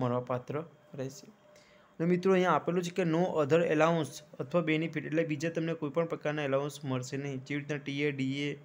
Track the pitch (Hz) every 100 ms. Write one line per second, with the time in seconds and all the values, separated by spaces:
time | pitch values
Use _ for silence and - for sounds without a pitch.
0 | 127 123 123 123 - 139 165 - _ 135
1 | 131 - - - _ - - - _ -
2 | 165 180 185 185 180 151 - 175 175 185
3 | 175 160 180 156 143 160 175 156 160 170
4 | 139 - - - 139 175 160 156 165 156
5 | 139 151 165 151 165 170 165 165 147 156
6 | 165 160 151 151 143 135 143 143 139 127
7 | 127 135 143 131 131 147 143 147 139 139
8 | 147 135 135 139 143 147